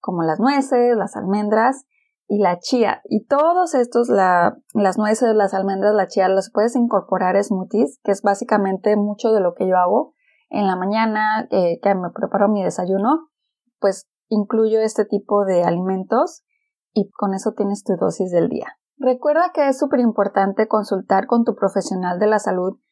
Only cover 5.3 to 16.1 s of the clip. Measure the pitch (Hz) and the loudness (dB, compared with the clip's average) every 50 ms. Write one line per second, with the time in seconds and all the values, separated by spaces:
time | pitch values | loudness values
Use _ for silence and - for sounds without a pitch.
5.3 | 220 214 202 196 202 190 190 196 196 190 196 208 214 208 190 190 - 202 190 185 | 2 2 2 2 0 -2 -2 -2 -2 0 2 2 2 2 0 0 0 0 2 4
6.3 | 190 190 190 - _ 226 214 240 240 254 240 233 226 196 175 - - 185 185 180 | 2 2 0 0 _ 0 0 2 2 0 0 2 0 -2 0 0 -2 0 0 2
7.3 | 185 196 202 202 202 190 185 175 - 208 233 - - _ _ - 202 196 - 196 | 2 2 0 0 -2 -4 -4 -4 0 0 0 0 -2 _ _ -2 -2 0 2 0
8.3 | 202 196 247 - 220 208 196 196 190 185 - 208 214 208 202 208 208 202 - 226 | 0 0 0 0 0 0 2 0 -2 0 0 0 2 2 0 -2 -4 -4 0 0
9.3 | 220 214 190 175 175 - 190 185 185 185 180 180 202 240 311 - _ _ _ _ | 2 2 2 0 -2 -2 -2 0 2 2 2 4 2 0 0 -2 _ _ _ _
10.3 | _ _ _ _ - 202 202 190 185 180 185 190 208 220 226 226 214 214 214 214 | _ _ _ _ -4 -2 -2 -2 -2 -2 -4 -2 -2 0 0 0 0 -2 -2 -2
11.3 | 214 220 - - - 196 180 170 170 196 - 202 202 190 180 175 - - - 190 | -2 -2 -4 -2 -2 0 0 0 -2 0 0 -2 0 0 -4 -6 -6 -6 -8 -4
12.3 | - 196 202 208 214 208 185 180 180 - 185 196 190 196 196 233 294 320 320 _ | 0 0 2 2 0 0 -2 -4 -4 -4 -4 -2 -2 0 0 0 0 -2 -2 _
13.3 | _ _ _ _ _ _ _ _ _ _ - 202 190 190 - _ _ _ _ _ | _ _ _ _ _ _ _ _ _ _ -2 -2 -2 -2 -12 _ _ _ _ _
14.3 | 220 214 208 202 - 220 220 220 214 220 220 214 - - 208 - - 196 - - | -2 -2 -2 0 0 0 2 2 2 2 0 0 0 -2 -2 -2 -2 -4 -2 0
15.3 | 208 202 202 190 185 175 175 175 170 170 180 185 190 190 185 - | 0 0 2 2 2 2 2 2 0 -2 -2 -4 -4 -4 -4 -2